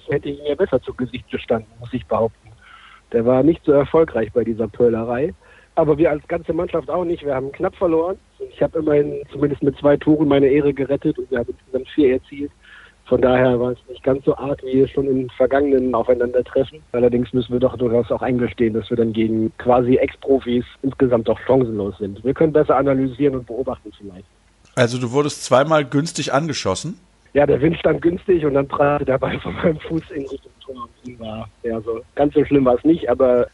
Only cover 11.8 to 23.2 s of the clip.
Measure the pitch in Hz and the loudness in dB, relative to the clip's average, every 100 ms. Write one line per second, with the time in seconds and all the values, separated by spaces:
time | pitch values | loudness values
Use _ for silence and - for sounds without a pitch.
11.8 | 127 - 135 127 - 143 143 _ - - | -4 2 4 2 -4 -10 -10 _ -20 -20
12.8 | - _ - 123 123 127 127 120 123 120 | -20 _ -2 2 4 4 4 2 0 -6
13.8 | - - 135 135 156 147 135 - 131 131 | -12 -6 -2 0 0 -2 -2 -6 0 2
14.8 | 131 - 139 131 123 - 127 139 143 131 | 2 0 0 -2 -2 0 2 2 2 2
15.8 | 127 113 110 123 123 123 - 135 127 156 | 2 0 2 2 0 -2 0 -2 -2 -6
16.8 | _ 123 120 120 123 127 117 123 127 113 | _ 0 2 2 0 -2 -2 0 0 0
17.8 | 123 117 117 120 113 123 117 - 113 110 | 0 0 0 -2 -2 0 -2 0 0 0
18.8 | 104 120 113 110 110 110 110 - 120 123 | -2 0 0 0 0 0 -2 -2 0 2
19.8 | 123 131 - - - 135 123 123 120 - | 4 2 0 -4 0 0 0 -4 -4 -6
20.8 | 135 - 131 117 113 107 - 131 120 107 | -6 0 0 2 0 -2 0 0 0 -2
21.8 | 101 - 98 101 123 143 160 151 147 131 | -6 -6 -8 -6 -4 0 2 2 2 2
22.8 | 139 135 135 123 | 2 0 -2 0